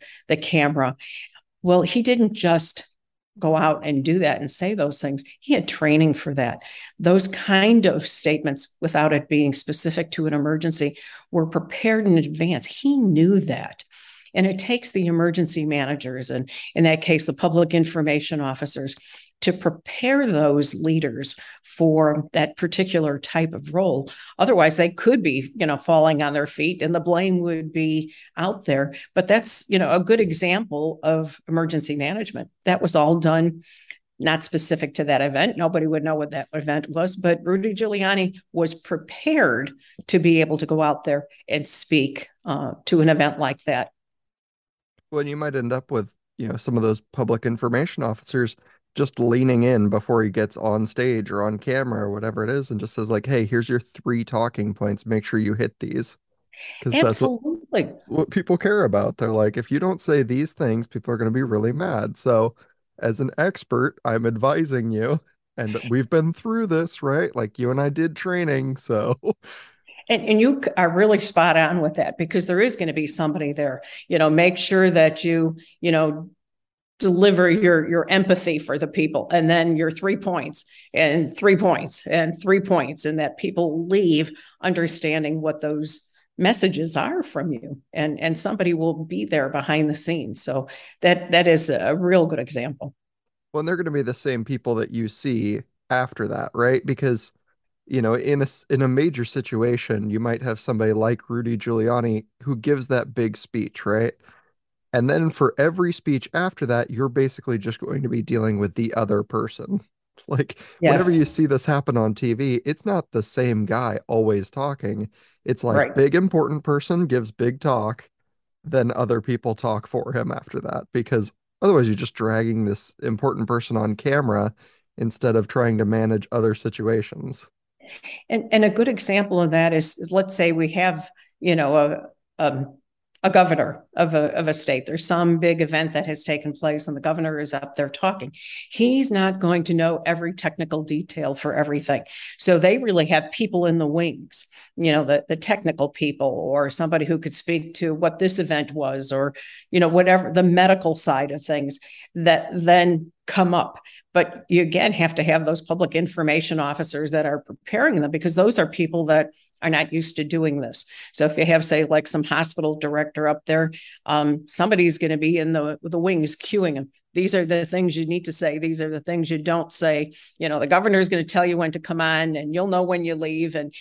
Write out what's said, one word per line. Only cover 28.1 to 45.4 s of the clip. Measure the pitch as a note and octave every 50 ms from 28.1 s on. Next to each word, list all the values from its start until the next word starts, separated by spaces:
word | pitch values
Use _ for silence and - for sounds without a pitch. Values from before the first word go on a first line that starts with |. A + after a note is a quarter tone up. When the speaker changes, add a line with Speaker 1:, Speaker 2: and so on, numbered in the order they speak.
| - - - - _ -
Speaker 1:
out | E3 F#3+ - G3 -
there. | - C#3 C3+ C#3 C#3 - - - - _
But | F#3 F#3 F#3
that's, | G3+ A3+ A3+ - - - - -
you | G3+ F#3+
know, | F#3 C#3
a | D3+ F#3
good | F3+ F#3 A3+ A3+
example | G#3+ E3+ D#3+ D#3+ F#3 F3 F3+ G3+ A3+ F#3+ D3+ D3 D3+ D#3+ D#3 - -
of | D#3 D#3+ D#3+ D#3+ D3+ - - _ -
emergency | E3 E3 E3 E3 E3 D3+ D3 - D3 D3
management. | C#3 D3 F#3 A3 A3 - - B2 A#2 - _ _ _
That | F#3 F3+ F#3
was | F3+ E3+ -
all | D#3+ D3 D#3 E3+ E3+
done, | D#3+ E3 D#3+ E3 E3 E3+ D#3+ E3 - _ - _ _ _ - - _ _ _ _
not | - D#3+ D#3+ D#3+ D#3+
specific | - - D#3+ - - E3 D#3 D#3 C#3 C#3
to | - D3+
that | D3 C#3+ B2+
event. | C#3 C#3+ C#3 C3+ F3 A3 - F3+
Nobody | E3+ D#3+ F3+ E3+ D#3 D#3
would | D#3 D#3 D3
know | D#3+ D#3
what | D3+ D3 D3
that | D3+ D3+ - - -
event | D#3 C#3+ D3+ D3 D#3 D3 -
was, | D3+ E3 F3 F#3 F#3 G3
but | F#3 F3 E3+ E3+ E3+
Rudy | E3+ F#3 G3 G3 A3 G3+
Giuliani | G3+ A3+ G#3+ G#3 G3+ G3 F#3+ G3 G3 F#3 F#3 F#3+ - _ _ -
was | E3+ E3 D#3+ E3
prepared | - - - F3+ D#3 - - - - - D#4 D#4 D4+ A3 C#3+ A#2 A2 C3+ C#3 - - _ _ _ - - -
to | - F3+
be | D#3+ E3+ E3 D#3+
able | D#3 D#3+ D3+ D3
to | D#3+
go | D3+ D#3+ D#3
out | D#3 D3+ C#3+ - -
there | D#3+ C#3+ C#3+ C#3+ - - _ _ -
and | - D3+ C#3+ -
speak, | - - - - E3 D3+ C3+ C#3 C#3 - - - _ _ _
uh, | G3 C#3+ D3 C#3+ B2+ - - _
to | - F3+ E3
an | D#3 E3
event | D#3 D3 D3 D3 D3 -
like | D3+ C3 C#3 - _
that. | - C3+ B2 A#2 - _ _ _ _ _ _ _ _ _ _ _ _ _ _ _ _ _ _ _ _ _ _ _ _
Speaker 2:
Well, | D3+ D3 D3 C#3+
you | C#3+
might | D3+